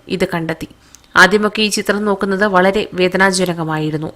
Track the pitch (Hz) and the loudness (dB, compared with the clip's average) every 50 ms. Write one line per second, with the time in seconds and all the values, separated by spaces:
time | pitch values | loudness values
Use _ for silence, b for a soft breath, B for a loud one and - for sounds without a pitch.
0 | - - 190 175 185 175 - 170 165 165 165 - - - - _ b b b b | -8 -6 -4 -4 -2 -2 -4 -6 -4 -6 -8 -8 -10 -16 -18 _ b b b b
1 | b b - - - 180 196 208 214 208 - 214 214 208 - 214 196 - 202 208 | b b 4 6 6 6 6 2 0 0 -2 -2 -2 -2 -2 -4 -2 -2 -2 0
2 | 214 208 196 196 208 196 196 185 208 214 190 180 180 196 190 214 - - - 180 | 0 -2 -2 -2 -2 -2 0 0 0 2 4 4 4 4 2 0 -4 -4 -2 -2
3 | 180 180 180 190 190 196 185 185 185 175 170 170 160 156 156 156 156 156 156 147 | -2 0 2 2 2 2 2 0 -2 -2 -2 -4 -4 -4 -4 -4 -4 -4 -4 -4
4 | 156 - - | -6 -6 -8